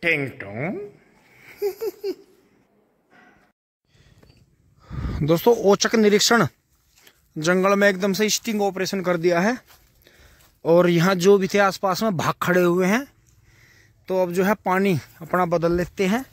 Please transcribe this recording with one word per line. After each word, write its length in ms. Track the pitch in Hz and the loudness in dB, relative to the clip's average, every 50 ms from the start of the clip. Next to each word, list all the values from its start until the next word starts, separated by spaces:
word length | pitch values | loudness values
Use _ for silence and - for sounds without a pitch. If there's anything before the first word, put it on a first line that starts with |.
| - | 0
टिंग 240 | 170 165 151 139 127 - - | -2 -2 -2 -4 -8 -10 -14
टोंग। 400 | - 98 101 110 135 170 233 370 415 403 - - _ _ _ _ _ _ _ _ _ - - - 403 415 370 - 453 427 - - - 403 359 - - _ _ _ _ _ _ _ _ _ _ _ _ _ _ _ _ _ _ - - _ _ _ _ _ _ _ _ _ _ _ _ _ _ _ _ _ _ _ - _ _ _ _ _ _ _ _ _ _ _ _ - - - - - - - | -16 -14 -10 -8 -8 -8 -8 -10 -12 -16 -18 -20 _ _ _ _ _ _ _ _ _ -20 -14 -8 -8 -8 -6 -6 -10 -10 -10 -8 -8 -8 -8 -8 -12 _ _ _ _ _ _ _ _ _ _ _ _ _ _ _ _ _ _ -20 -20 _ _ _ _ _ _ _ _ _ _ _ _ _ _ _ _ _ _ _ -20 _ _ _ _ _ _ _ _ _ _ _ _ -16 -14 -10 -10 -8 -6 -4
<laughs> 60 | 156 143 | -2 0
दोस्तों, 280 | 165 165 - 240 240 226 - | 0 0 2 2 0 2 4
औचक 320 | 190 202 190 - 220 - | 2 2 2 2 0 2
निरीक्षण, 500 | 226 214 208 202 208 - - 233 233 190 131 _ _ _ _ _ _ _ _ _ _ _ - _ _ _ _ _ | 2 2 4 4 2 2 2 2 2 2 0 _ _ _ _ _ _ _ _ _ _ _ -20 _ _ _ _ _
जंगल 400 | 160 151 160 180 185 185 196 202 | -6 -2 0 0 2 2 2 2
में 120 | 202 202 202 | 4 4 2
एकदम 240 | 202 185 185 202 196 | 2 2 -2 -4 -2
से 160 | 170 214 214 | -2 -2 -2
स्टिंग 320 | 202 - - - 220 214 | -2 -4 -4 -6 -4 -2
ऑपरेशन 400 | 202 196 185 185 190 - - 196 | -2 -2 -2 -4 -8 -6 -6 -6
कर 160 | 180 175 180 175 | -4 -2 -4 0
दिया 220 | 165 180 175 170 | 0 0 0 2
है 180 | 185 208 247 254 _ _ - _ _ _ _ _ _ - _ _ - _ _ _ _ _ _ _ _ | 0 0 -2 -4 _ _ -20 _ _ _ _ _ _ -20 _ _ -20 _ _ _ _ _ _ _ _
और 240 | 139 165 175 180 175 | 2 4 4 6 4
यहाँ 260 | 175 170 160 185 196 185 | 4 4 2 2 2 2
जो 200 | 170 196 202 202 | 4 4 4 4
भी 100 | 185 196 | 4 0
थे 120 | - 202 | 0 2
आसपास 440 | 202 196 180 - - 196 180 170 214 | 2 2 0 -2 -4 -4 -2 -2 -2
में 140 | 226 196 151 | -4 -2 -2
भाग 160 | - 139 160 _ | -2 -4 -4 _
खड़े 200 | - - 180 180 | -2 0 2 2
हुए 260 | 180 175 170 180 185 180 | 2 2 2 2 0 0
हैं। 180 | 202 240 285 - _ _ _ _ _ _ _ _ _ _ _ _ _ _ _ _ _ _ _ - | 0 -2 -4 -6 _ _ _ _ _ _ _ _ _ _ _ _ _ _ _ _ _ _ _ -6
तो 120 | 185 185 185 | -2 -2 -2
अब 80 | 175 | -2
जो 120 | 175 180 190 | 0 -2 0
है 100 | 190 214 - _ | 0 0 -2 _
पानी 340 | 196 180 185 196 202 185 139 - - - - | -2 -2 0 2 0 0 -2 -4 -8 -20 -20
अपना 240 | 165 151 - 180 185 170 | -10 -4 0 0 0 0
बदल 300 | 165 175 160 170 170 175 | 0 0 0 0 0 0
लेते 280 | 175 170 _ - 202 185 | -4 -6 _ -4 -2 0
हैं। 160 | 202 240 262 - | 0 -2 -4 -8